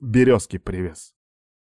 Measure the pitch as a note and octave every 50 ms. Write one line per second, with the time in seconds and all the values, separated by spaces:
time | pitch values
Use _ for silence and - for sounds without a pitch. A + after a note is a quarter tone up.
0 | C#3 A#2+ A2 B2 B2+ B2+ A#2+ G2+ - - - F2+ - - F#2 F#2 F#2 E2+ - -
1 | - - _ _ _ _ _ _ _ _ _ _